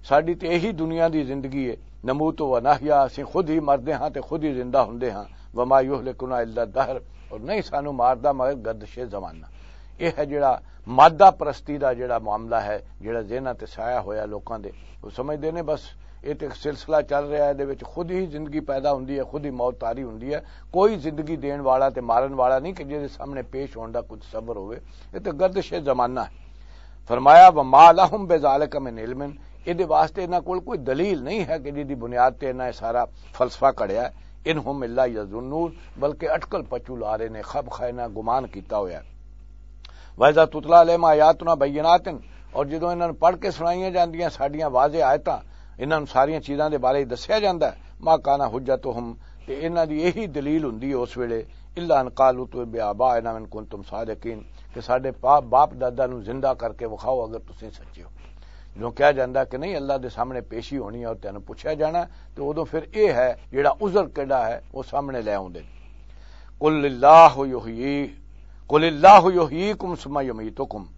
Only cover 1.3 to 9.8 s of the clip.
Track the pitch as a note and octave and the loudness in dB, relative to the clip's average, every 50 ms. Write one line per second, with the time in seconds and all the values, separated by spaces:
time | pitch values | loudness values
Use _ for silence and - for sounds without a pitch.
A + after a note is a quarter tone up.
1.3 | C#3 C#3 C3 C3+ C3+ C#3 C3 B2 A2 - - - - - - A#2+ C3 D3 D#3 D#3+ | -6 -8 -8 -6 -6 -4 -4 -4 -6 -8 -14 -20 -20 -10 -6 -4 -2 0 -2 -2
2.3 | D#3 - D#3 C3+ B2+ A#2+ A#2 C#3 D3 C3+ C3+ D3+ D3 C#3+ C3+ B2+ - D3 C#3 - | -2 -2 -2 0 0 0 4 2 2 2 2 2 2 2 2 0 -2 -10 -12 -6
3.3 | - F3 F#3 D3+ D#3 E3 D3+ C#3+ C#3 C3+ A#2+ D3 D3+ A#2+ C#3+ D3+ - D3 A#2+ - | -4 -4 -2 0 -2 -2 0 0 0 0 0 -6 -4 -4 -6 -6 -8 -10 -8 -8
4.3 | D3+ C3+ D3+ D3+ C3+ B2+ B2 B2 B2 C3+ A#2+ G2+ A#2 A#2+ B2+ A#2+ G2+ G2+ G2+ - | -6 -4 -4 -4 -4 -4 -6 0 0 0 0 0 -2 -6 -6 -6 -6 -8 -14 -16
5.3 | - - - - - A#2 B2 B2+ C3+ C3+ C3+ C3+ C#3+ B2 A2+ C3 A#2+ - C3 B2+ | -20 -20 -20 -12 -6 -4 0 4 4 4 4 2 -4 -6 -6 -10 -10 -10 -8 -6
6.3 | C3 A#2+ A#2 A2+ A2 A#2 A#2 G#2 F#2+ C3 C3+ A#2+ C3+ A#2+ - - - - - - | -4 -4 -4 -4 -4 -6 -6 -4 -2 -4 -4 -2 -4 -10 -12 -16 -20 -20 -20 -18
7.3 | - - A2 D3+ G#3 G#3 E3+ - - C#3+ C#3+ D3 C#3 B2+ A#2+ B2 C3 A#2 B2 D3 | -16 -14 -8 -6 -6 -6 -4 -4 -6 -6 -6 -6 -4 0 0 0 0 2 0 -2
8.3 | C#3 C3 B2+ C3+ C#3+ C3 G#2 A2+ A2+ G#2+ G#2 - - B2 B2+ A2+ G2 G2 F#2 E2 | -2 0 -2 -4 -4 -4 -8 -8 -10 -10 -12 -16 -12 -12 -12 -10 -10 -12 -12 -12
9.3 | D#2+ D#2+ D#2+ - - - - - - - | -16 -18 -20 -20 -20 -20 -20 -20 -20 -20